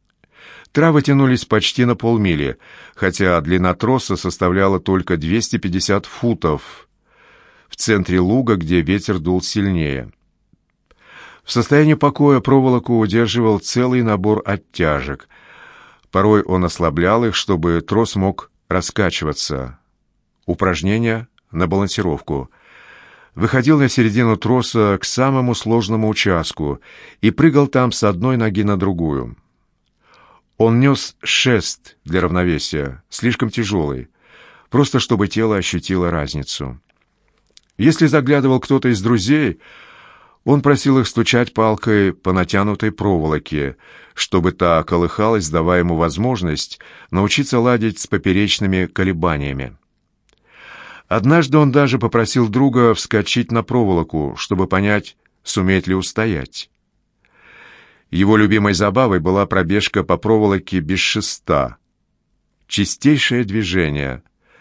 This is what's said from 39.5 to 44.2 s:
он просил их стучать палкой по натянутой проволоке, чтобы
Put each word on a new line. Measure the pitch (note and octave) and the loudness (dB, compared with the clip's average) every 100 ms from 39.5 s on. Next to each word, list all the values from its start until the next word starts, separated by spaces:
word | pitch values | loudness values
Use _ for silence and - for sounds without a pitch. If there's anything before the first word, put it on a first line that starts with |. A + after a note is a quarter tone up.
| E2+ - - - - - - _ _ | -4 -14 -20 -20 -20 -20 -20 _ _
он | - C#3+ | 0 2
просил | C#3 C#3 D3 C3 | 2 2 4 2
их | A#2 | 2
стучать | - A2 A#2+ A#2+ | -2 0 2 0
палкой | - A2 G#2+ - G#2+ G2 | 0 0 0 0 2 2
по | F#2 F#2+ | 0 -2
натянутой | F#2 F2 G2+ G#2 G2 A2 | 0 0 0 -2 -2 -4
проволоке, | - G2+ F2+ D#2 D2+ - D2+ C#2 - - - - | -2 0 0 0 -2 -4 -6 -6 -8 -20 -20 -20
чтобы | - | -12